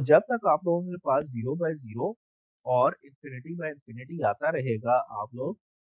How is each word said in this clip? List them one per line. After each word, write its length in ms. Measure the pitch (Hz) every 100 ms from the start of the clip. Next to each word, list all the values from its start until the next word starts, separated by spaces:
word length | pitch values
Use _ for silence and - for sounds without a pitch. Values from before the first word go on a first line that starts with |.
जब 180 | 131 220 214
तक 160 | 240 208
आप 160 | 156 180
लोगों 160 | 170
के 140 | 180 180
पास 200 | 160 135 151
zero 300 | 120 117 160
by 140 | 165 156
zero 380 | 117 113 160 233 _ _ _ _ 127
और 320 | 127 131 - 143
infinity 500 | 139 143 127 135 170
by 140 | 156
infinity 520 | 143 - 113 127 165 117
आता 240 | 104 151
रहेगा, 400 | 165 131 110 117
आप 420 | 123 - 110 107
लोग 240 | 120 139 214 _ _